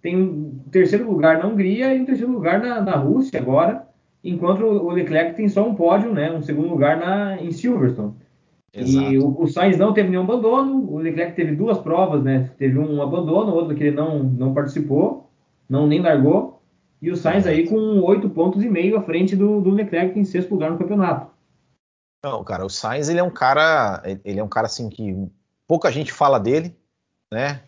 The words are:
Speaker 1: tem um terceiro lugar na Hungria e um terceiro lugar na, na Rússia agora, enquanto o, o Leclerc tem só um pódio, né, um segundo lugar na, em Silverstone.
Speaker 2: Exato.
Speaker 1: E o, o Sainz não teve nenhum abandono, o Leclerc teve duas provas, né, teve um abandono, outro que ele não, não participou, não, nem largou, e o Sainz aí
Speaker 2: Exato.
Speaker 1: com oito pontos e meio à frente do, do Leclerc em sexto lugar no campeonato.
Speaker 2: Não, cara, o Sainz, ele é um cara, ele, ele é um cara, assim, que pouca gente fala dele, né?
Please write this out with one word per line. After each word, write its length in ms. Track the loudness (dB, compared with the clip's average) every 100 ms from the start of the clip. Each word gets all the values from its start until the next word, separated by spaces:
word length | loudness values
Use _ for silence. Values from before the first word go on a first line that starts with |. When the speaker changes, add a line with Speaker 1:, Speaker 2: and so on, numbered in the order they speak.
Speaker 1:
tem 140 | -2 0
um 440 | 0 -2 -8 -12 0
terceiro 380 | 2 4 2 0
lugar 300 | 2 4 4
na 80 | 2
Hungria 460 | 0 0 0 0
e 60 | 0
um 40 | 0
terceiro 260 | -2 -2
lugar 280 | -2 0 0
na, 180 | -2 -2
na 140 | 0 0
Rússia 440 | 2 0 0 -4
agora, 480 | 0 2 2 -2 -12 _ _ _
enquanto 380 | -8 -2 0 2
o, 240 | 2 0 0
o 60 |
Leclerc 440 | -2 0 0 0 -2
tem 140 | 0
só 180 | 0 0
um 80 | 2
pódio, 380 | 2 4 2
né, 180 | -2 -2
um 100 | -4
segundo 280 | -4 -2 -2
lugar 280 | 2 2 2
na, 440 | 0 -2 -2 -6
em 100 | -8
Silverstone. 600 | -4 -2 0 0 0 -8 -10 _ _ _ _ _
Speaker 2:
Exato. 380 | -6 0 2 4
Speaker 1:
E 60 | 2
o, 240 | 2 0
o 60 | -2
Sainz 300 | 2 2 4
não 140 | 4
teve 160 | 4 2
nenhum 140 | 0
abandono, 680 | 0 0 2 2 2 -2 -2
o 60 | -4
Leclerc 360 | -4 -4 -4 -2
teve 180 | -2 -2
duas 240 | 0 -2
provas, 440 | 0 0 2 0
né, 280 | 2 0 -2 -2
teve 200 | 0 0
um 240 | 0 -2
abandono, 520 | -2 -2 0 0 2
outro 220 | -2 -2 0
que 80 |
ele 120 | 0 0
não, 280 | -2 -2
não 300 | -2 0 0
participou, 760 | -2 -2 -4 0 2 2 -2 -14 _ _ _ _
não, 200 | 0 2
nem 120 | 2
largou, 600 | 4 4 4 2 0 -12 _ _ _ _
e 80 | -6
o 60 | -2
Sainz 320 | 0 2 2
aí 140 | 2
Speaker 2:
Exato. 140 | 2 0
Speaker 1:
com 240 | 2 2
oito 280 | 4 2 0
pontos 340 | 0 0 0
e 60 | 0
meio 280 | 0 2 0
à 40 |
frente 340 | -2 0 0 2
do, 240 | 2 2
do 80 | 2
Leclerc 460 | 0 0 -2 -2 0
em 40 | -2
sexto 260 | -2 -2
lugar 180 | -2 -2
no 60 | -4
campeonato. 540 | -2 0 0 -2 -8 _ _ _ _ _ _ _ _ _
Speaker 2:
Não, 200 | -8 -8
cara, 220 | -8 -8 -8
o 40 |
Sainz, 380 | -8 -6 -4 -2
ele 100 | 0
é 40 |
um 60 | -2
cara, 720 | 0 2 4 4 4 0 -2 -8
ele, 160 | -10 -8
ele 140 | -6
é 40 |
um 60 | -4
cara, 180 | -2 -4
assim, 220 | -6 -10
que 260 | -8 -8 -8 -10 _ _ _ _
pouca 240 | 0 0
gente 200 | -2 -8
fala 260 | 0 2 2
dele, 360 | 2 0 -2 -14 _ _ _ _ _
né? 300 | -6 -6 -6